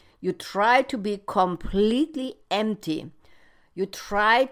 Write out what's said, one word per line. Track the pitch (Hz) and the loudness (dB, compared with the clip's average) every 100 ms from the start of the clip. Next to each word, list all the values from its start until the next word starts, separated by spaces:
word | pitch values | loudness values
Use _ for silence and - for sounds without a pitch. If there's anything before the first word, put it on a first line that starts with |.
| _ _ | _ _
You | 180 | -6
try | - - 190 220 254 | -6 -6 0 4 4
to | 269 233 | 2 -4
be | 202 202 - | -4 -6 -2
completely | - 185 170 - 190 214 247 320 285 262 - - | 2 2 0 -2 2 2 2 0 -4 -10 -10 -4
empty. | 196 214 208 165 156 - - - - - _ _ | -2 -2 -4 -4 -6 -8 -16 -20 -20 -20 _ _
You | - 196 | -8 -8
try | - - 202 214 240 262 | -8 -4 0 4 4 2